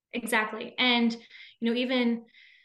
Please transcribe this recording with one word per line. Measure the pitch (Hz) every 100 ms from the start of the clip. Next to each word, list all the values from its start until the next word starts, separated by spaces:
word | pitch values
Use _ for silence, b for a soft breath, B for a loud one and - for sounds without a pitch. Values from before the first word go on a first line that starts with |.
| _
Exactly. | 240 226 226 220 220 233 -
And, | 247 240 233 233 B B B B
you | 233
know, | 240
even | 254 262 240 233 B B B B